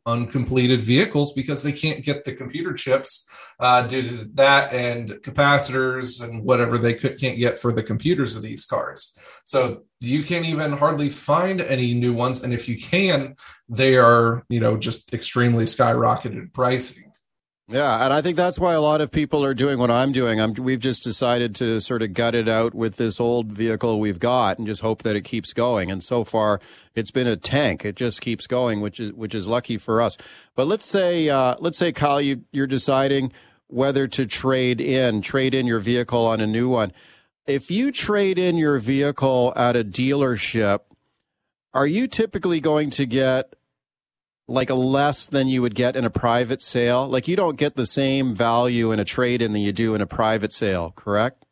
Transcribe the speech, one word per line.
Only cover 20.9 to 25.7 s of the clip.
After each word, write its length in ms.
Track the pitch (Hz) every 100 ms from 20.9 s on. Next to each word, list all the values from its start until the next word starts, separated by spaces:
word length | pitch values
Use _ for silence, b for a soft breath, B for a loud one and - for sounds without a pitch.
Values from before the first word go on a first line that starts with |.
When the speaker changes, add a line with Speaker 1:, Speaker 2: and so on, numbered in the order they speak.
| 117
Speaker 2:
decided 500 | 123 104 123 120 120 104
to 260 | 120 113
sort 200 | - 120
of 120 | 107
gut 200 | 90 117
it 140 | 117 110
out 260 | 113 117
with 220 | 110 113 -
this 240 | 113 104
old 320 | 120 120 110
vehicle 480 | 104 113 107 117 107
we've 200 | 107 87
got 380 | 120 127 104 95
and 80 | 110
just 140 | 104
hope 240 | 113 110
that 140 | 113 104
it 80 | -
keeps 260 | 117 -
going. 400 | - 123